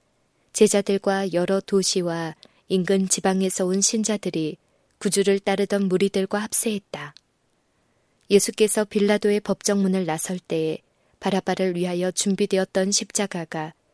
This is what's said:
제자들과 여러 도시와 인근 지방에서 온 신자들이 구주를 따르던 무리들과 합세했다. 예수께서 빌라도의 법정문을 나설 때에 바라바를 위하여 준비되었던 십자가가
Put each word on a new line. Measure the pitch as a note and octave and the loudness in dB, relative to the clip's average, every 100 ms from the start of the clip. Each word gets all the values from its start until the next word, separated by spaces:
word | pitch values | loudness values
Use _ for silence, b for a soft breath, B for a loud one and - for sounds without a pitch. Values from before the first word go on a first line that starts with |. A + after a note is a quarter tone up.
| _ _ _ _ _ | _ _ _ _ _
제자들과 | - G#3+ G3+ G3+ G3 - G3 G3 | 4 4 4 0 0 0 -2 0
여러 | E3+ F3 G3 | 0 0 -2
도시와 | - G3+ F#3 G3 F3 E3 E3 - b b b | 0 0 0 -2 -2 -4 -6 -10 b b b
인근 | F#3+ F3 G3 F#3+ | -2 2 2 2
지방에서 | - F#3+ F#3+ F#3+ - F#3 | 0 0 0 0 0 0
온 | F#3+ | 0
신자들이 | G3 A3+ G#3+ G#3 F#3+ E3 D#3 E3 _ _ _ _ | 0 0 -2 -2 -4 -4 -4 -6 _ _ _ _
구주를 | G3+ F#3+ G3 G3 | -2 0 2 2
따르던 | - G3 G3+ G3+ G3 | 0 -2 0 0 0
무리들과 | F3+ G3+ G3 F#3+ G3+ | 2 2 0 -2 -4
합세했다. | G#3+ - A#3 G#3 - D3 D3 - _ _ _ _ _ _ _ _ _ _ _ | -2 -2 0 -2 -8 -12 -12 -16 _ _ _ _ _ _ _ _ _ _ _
예수께서 | G3+ - - G#3+ - G#3 | 2 2 2 2 2 0
빌라도의 | G#3+ G3+ G#3 G#3 G#3 | 0 2 2 2 0
법정문을 | - F#3+ - G3+ F#3+ F#3+ F3 | -2 -2 0 2 2 0 -2
나설 | D#3 - F3+ | -4 -4 -6
때에 | - E3 D#3 D#3 - _ _ _ | -4 -2 -2 -4 -10 _ _ _
바라바를 | G3 F#3+ F#3 F3+ F#3+ | -2 -2 0 -2 0
위하여 | F3 F3+ F3 F#3 | -2 -2 -2 -2
준비되었던 | - G3+ F#3+ G3+ F#3+ F#3 F#3+ F#3+ | -2 -2 0 2 0 0 0 0
십자가가 | G3+ G3+ - G3+ F3+ D#3+ E3 D#3 - _ | -2 -2 -4 -4 -6 -8 -8 -10 -12 _